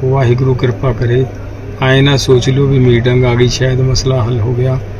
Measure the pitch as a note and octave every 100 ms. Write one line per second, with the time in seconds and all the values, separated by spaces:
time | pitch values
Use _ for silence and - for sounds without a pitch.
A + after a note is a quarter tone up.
0 | C3 C3+ B2+ B2 B2+ B2 C3 A2 C3 A#2
1 | B2 B2 C3 - - - - - C3 C3
2 | C#3 C#3 - B2+ A#2+ C3 C#3 C3+ B2+ A#2+
3 | B2 B2 B2+ A#2+ B2 - B2+ B2+ C3 B2
4 | C3+ C3 A2+ B2 G#2+ B2 C3 B2+ - -